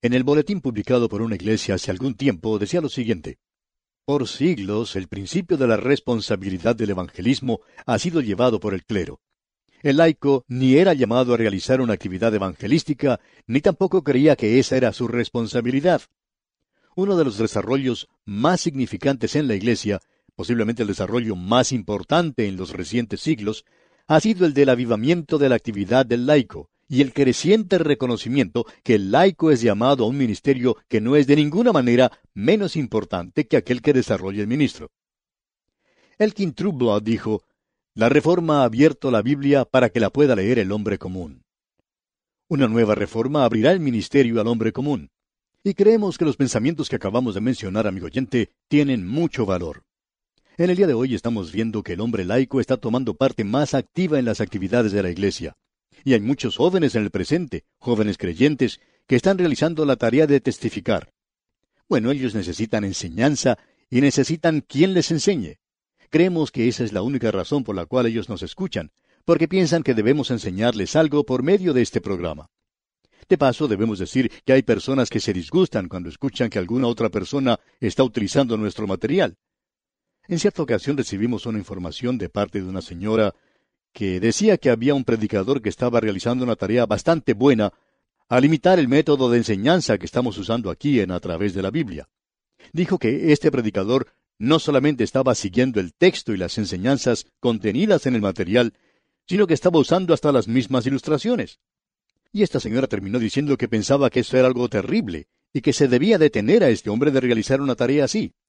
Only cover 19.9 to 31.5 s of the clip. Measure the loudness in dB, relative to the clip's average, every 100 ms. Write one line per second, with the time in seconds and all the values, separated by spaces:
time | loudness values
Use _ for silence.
19.9 | -6 _ _ _ -14 -4 -2 -2 -2 -4
20.9 | -4 -4 -4 -4 -6 0 0 2 -4 -4
21.9 | -6 0 0 0 -2 -4 -4 -10 -10 -4
22.9 | -4 -4 -6 -4 -4 -4 -8 _ _ _
23.9 | _ _ 2 2 2 2 4 4 4 2
24.9 | 0 2 -2 0 0 2 2 -2 -6 0
25.9 | 2 2 0 2 2 2 -10 -18 _ _
26.9 | 0 2 2 2 2 2 2 2 0 0
27.9 | 0 -2 -4 -2 -2 0 -2 -6 -10 2
28.9 | 2 4 4 4 4 2 4 2 2 2
29.9 | 2 0 0 -2 -2 0 2 2 -2 _
30.9 | -2 2 2 4 4 4